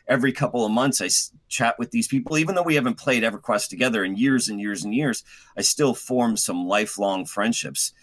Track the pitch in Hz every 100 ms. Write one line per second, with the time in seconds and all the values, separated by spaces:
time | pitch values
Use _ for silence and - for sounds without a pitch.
0 | - 131 131 127 131 123 107 113 135 -
1 | 92 - - - _ - 117 - 120 117
2 | 113 135 120 156 160 180 170 151 123 113
3 | - 123 113 107 - 104 - 90 127 113
4 | 92 95 131 131 110 104 104 98 101 113
5 | 147 110 - - - - 104 - 147 -
6 | - 127 120 104 - 87 90 101 107 -
7 | 101 95 85 - 104 120 71 69 - -